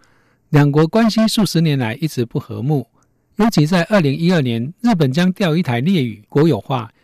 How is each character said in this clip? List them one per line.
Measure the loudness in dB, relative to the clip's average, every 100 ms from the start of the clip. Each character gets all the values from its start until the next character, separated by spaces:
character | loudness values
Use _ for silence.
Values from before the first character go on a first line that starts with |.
| _ _ _ _ 0
两 | 2 4
国 | 2 2
关 | 2 0
系 | 2 0
数 | 0
十 | 0 0
年 | 0 0
来 | -4 -4
一 | -6
直 | -4
不 | -4 -6
和 | -8 -8
睦。 | -4 -4 -6 _ _ _ _ -2
尤 | 0
其 | 2 2
在 | 2
二 | 2 2
零 | 0 0
一 | 0
二 | 0
年， | 0 -4 -6 -4
日 | -2
本 | 0 0
将 | 0 0
钓 | 0 -2
鱼 | -2
台 | -2 -2
列 | 0 0
屿 | -2 -6 -4
国 | 0 2
有 | 0
化， | -4 -6 -8 _